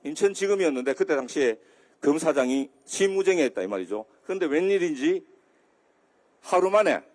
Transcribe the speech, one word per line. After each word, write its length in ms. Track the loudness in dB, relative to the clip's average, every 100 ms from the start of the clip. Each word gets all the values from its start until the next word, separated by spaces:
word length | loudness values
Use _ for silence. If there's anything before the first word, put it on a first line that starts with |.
인천지검이었는데 920 | -10 0 0 0 -2 2 0 0 -4
그때 200 | -2 0
당시에 460 | -2 -2 0 0 0 _ _ _ _
검사장이 680 | 0 2 2 0 0 -2 -4 _
심무쟁이했다 760 | -12 -2 0 2 2 2 0 -2
이 60 | -6
말이죠. 380 | -6 -6 -8 -10 _
그런데 220 | -10 -4 0
웬일인지 760 | 0 2 0 0 -2 -2 -2 -6 _ _ _ _ _ _ _ _ _ _ _
하루 280 | -2 0 4
만에 320 | 2 2 -2 -6